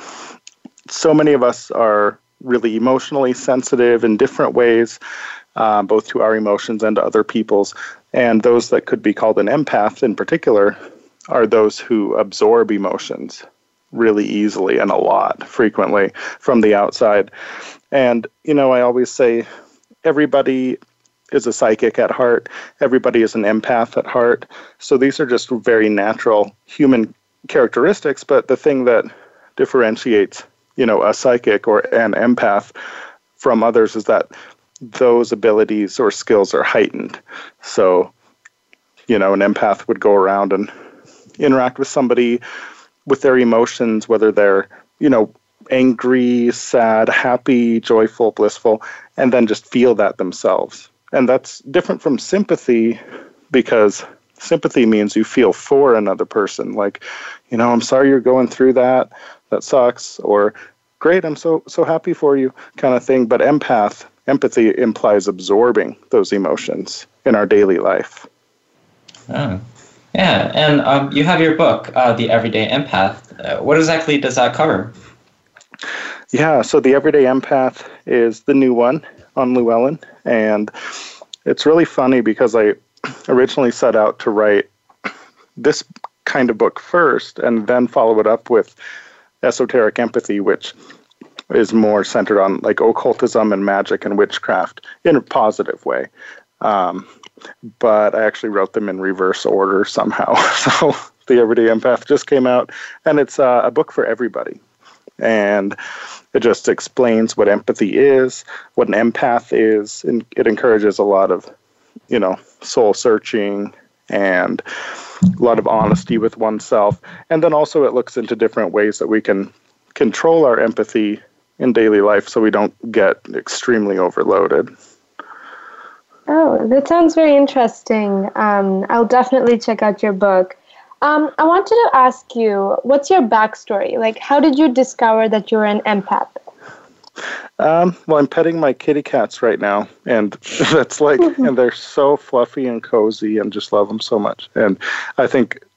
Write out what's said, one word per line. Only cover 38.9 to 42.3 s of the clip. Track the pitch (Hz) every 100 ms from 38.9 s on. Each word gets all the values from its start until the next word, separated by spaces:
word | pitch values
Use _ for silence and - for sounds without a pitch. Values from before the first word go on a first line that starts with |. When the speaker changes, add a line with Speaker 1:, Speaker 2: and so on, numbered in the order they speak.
| _ -
Speaker 1:
you | 110
know, | 98
an | 98
empath | 101 104 107 98 -
would | -
go | 107
around | 101 95 98 98
and | 98 101 - - - _ _ _ -
interact | 143 131 127 -
with | 135
somebody | 147 123 123 120